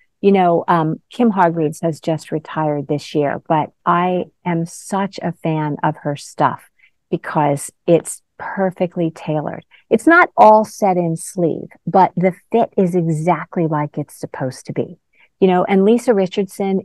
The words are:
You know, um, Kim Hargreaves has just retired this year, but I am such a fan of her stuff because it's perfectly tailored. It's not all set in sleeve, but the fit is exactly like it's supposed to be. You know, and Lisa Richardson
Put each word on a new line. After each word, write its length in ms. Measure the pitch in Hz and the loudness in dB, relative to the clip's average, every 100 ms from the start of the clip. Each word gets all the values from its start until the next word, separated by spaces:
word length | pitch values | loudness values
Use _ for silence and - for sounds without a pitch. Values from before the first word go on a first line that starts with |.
| _ _ | _ _
You 120 | 196 | 2
know, 320 | 196 180 170 - | 4 4 2 2
um, 320 | 175 160 160 _ | 0 0 -4 _
Kim 200 | - 240 | -2 0
Hargreaves 500 | 196 175 165 151 156 | 2 2 2 -2 -2
has 180 | 165 151 | -6 -4
just 320 | - 156 - | -4 -4 -4
retired 560 | 156 - 160 156 147 139 | -8 -8 -4 -2 -2 -4
this 260 | 147 - | -6 -4
year, 280 | 151 143 - - | -2 -2 -2 -2
but 220 | 156 143 _ | -2 -2 _
I 420 | - 175 180 180 - _ | -2 0 0 -2 -6 _
am 200 | 180 165 | -4 -4
such 540 | 170 - - 196 196 - | -4 -10 -8 -4 -4 -6
a 100 | 175 | -8
fan 440 | - 165 156 151 143 | -6 -4 -2 -4 -2
of 140 | 156 156 | -4 -4
her 180 | 147 143 | -6 -8
stuff 460 | - - 139 - - _ _ _ _ | -8 -2 -2 -2 -12 _ _ _ _
because 600 | 170 - 160 147 143 - - - | -8 -4 -2 0 0 -6 -8 0
it's 360 | 160 - - _ - | 0 0 -14 _ -16
perfectly 720 | - - 190 - 175 180 165 | -10 -4 -4 -2 -6 -4 -6
tailored. 540 | 160 - 151 147 - - _ - | -6 -6 -6 -6 -10 -14 _ -2
It's 160 | 226 - | 0 4
not 240 | 330 - - | 4 4 6
all 280 | 214 214 | 8 6
set 320 | 214 - 202 180 | 4 -2 0 0
in 200 | 170 165 | 0 -2
sleeve, 520 | - 190 165 - - - - | -8 -4 -2 -2 -10 -14 -2
but 260 | 190 180 - | 2 2 2
the 160 | 185 175 _ | -2 -2 _
fit 220 | 226 - - | -2 0 0
is 180 | 180 | 0
exactly 720 | 180 165 156 165 156 165 185 165 | 0 0 0 0 -2 -4 -4 -2
like 320 | 151 147 - | -2 -4 -6
it's 200 | 147 - | -10 -10
supposed 480 | - - 131 - - | -14 -8 -8 -8 -10
to 60 | |
be. 260 | 143 123 180 _ _ _ - | -8 -8 -10 _ _ _ 0
You 80 | 190 | 2
know, 160 | 180 | 2
and 200 | - 196 | 2 2
Lisa 300 | 196 233 247 | 4 4 2
Richardson 680 | 202 185 208 190 - 196 190 | 0 0 -2 -6 -4 -4 -2